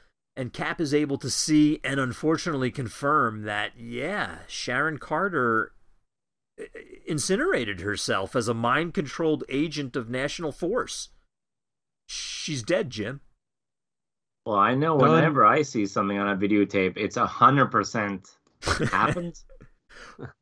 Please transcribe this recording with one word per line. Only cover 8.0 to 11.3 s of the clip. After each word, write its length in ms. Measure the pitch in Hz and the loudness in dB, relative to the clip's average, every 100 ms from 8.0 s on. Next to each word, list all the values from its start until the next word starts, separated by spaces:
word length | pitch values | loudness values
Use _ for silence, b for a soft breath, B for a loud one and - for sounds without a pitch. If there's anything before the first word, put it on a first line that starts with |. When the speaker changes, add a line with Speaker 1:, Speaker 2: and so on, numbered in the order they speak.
| - 104 95 131 | -2 -2 -2 -2
Speaker 1:
as 100 | 117 | -2
a 60 | |
mind-controlled 920 | 113 117 135 170 196 143 - 165 147 - | 0 0 0 -2 -4 -6 -2 0 0 -2
agent 480 | 135 165 147 139 139 | -2 -2 -4 -6 -6
of 120 | 113 | -4
National 440 | 127 143 - 160 | -4 -4 -4 -8
Force. 580 | - 170 233 - - - _ _ | -4 -2 -2 -4 -8 -12 _ _